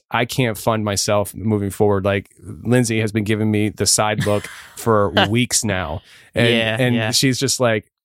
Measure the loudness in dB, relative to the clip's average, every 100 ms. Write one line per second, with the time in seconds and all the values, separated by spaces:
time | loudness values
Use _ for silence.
0 | -4 -2 -2 0 -2 0 -2 0 0 -2
1 | 0 0 -2 -4 -2 -2 -2 0 2 2
2 | 0 -2 -4 -16 -18 -10 0 2 2 0
3 | 0 -2 0 0 2 2 0 0 0 2
4 | 0 0 0 -2 -4 -14 -20 -6 2 2
5 | 4 2 2 2 0 0 -2 -2 -4 -8
6 | -10 -20 -8 0 2 2 0 0 0 0
7 | 0 0 0 0 -2 0 0 0 -4 _